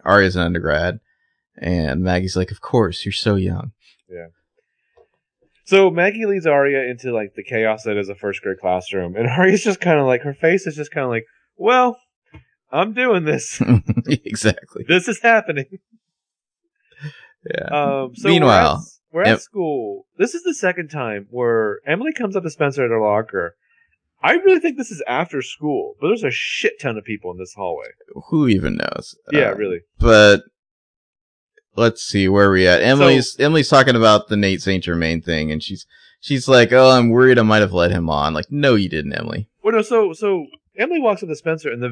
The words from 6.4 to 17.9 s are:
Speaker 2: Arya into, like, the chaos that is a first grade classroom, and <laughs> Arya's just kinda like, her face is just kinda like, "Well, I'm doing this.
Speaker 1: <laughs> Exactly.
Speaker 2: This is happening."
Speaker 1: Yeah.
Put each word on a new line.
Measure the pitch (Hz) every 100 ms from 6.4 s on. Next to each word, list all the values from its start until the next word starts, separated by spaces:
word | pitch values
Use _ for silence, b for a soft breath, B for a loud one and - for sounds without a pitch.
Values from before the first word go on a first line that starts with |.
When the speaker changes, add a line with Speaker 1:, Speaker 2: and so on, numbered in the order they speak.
Speaker 2:
Arya | 160 143 139 135 123
into, | 123 131
like, | 113 101 -
the |
chaos | - 117 110 107
that | 117 104
is | 95
a | 101
first | 104 98
grade | 98 92
classroom, | 92 90 - 95 87
and | 101 120
<laughs> | 139
Arya's | 185 196
just | - 185
kinda | 175 151
like, | 131 123
her | 143
face | 135 165 185 -
is |
just | 147 147
kinda | 147 127
like, | 113 113 _ _ -
"Well, | 202 254 247 226 _ _ _ b b b _
I'm | 143 208
doing | 220 254 185 156
this. | 143 - - -
Speaker 1:
<laughs> | 117 - 117 123
Exactly. | 139 - 110 107 - - - -
Speaker 2:
This | 180 233
is | -
happening." | 233 220 - 143 - 190 _ 226 _ _ _ _ _ _ _ _ B B 147 B B B
Speaker 1:
Yeah. | - - - 147 143